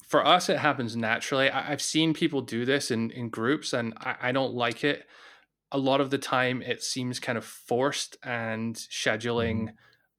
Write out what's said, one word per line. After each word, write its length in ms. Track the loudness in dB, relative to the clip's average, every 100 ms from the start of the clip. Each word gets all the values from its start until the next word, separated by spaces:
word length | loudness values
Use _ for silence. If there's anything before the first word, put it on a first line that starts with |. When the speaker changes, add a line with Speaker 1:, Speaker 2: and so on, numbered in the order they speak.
Speaker 1:
For 220 | 0 4 6
us, 220 | 6 4
it 100 | 2
happens 380 | 2 2 -2 -2
naturally. 520 | 0 0 0 2 2
I, 220 | 2 -4
I've 120 | -4
seen 320 | 0 2 2
people 260 | 2 0 0
do 240 | -2 -2
this 260 | 2 2 2
in, 220 | -2 -2
in 160 | -4 -6
groups, 440 | -2 0 0 -2
and 220 | -4 -4 -6
I, 180 | -8 -4
I 100 | -2
don't 220 | 0 0
like 280 | 0 -2 0
it. 240 | -2 -2 -6 -20 -20 -20 _ _ -6
A 80 | 0
lot 220 | 4 4
of 80 | 2
the 100 | 0
time, 440 | 0 2 2 0
it 200 | -4 -4
seems 380 | -4 -4 -4 -4
kind 160 | -4 -4
of 80 |
forced 720 | -6 -10 -2 2 2 0 -6 -10
and 500 | -6 -4 -4 -4 -4
scheduling. 840 | -6 -10 -4 0 0 0 0 0 0
Speaker 2:
Mm-hmm. 180 | -4 -8 -20 _ _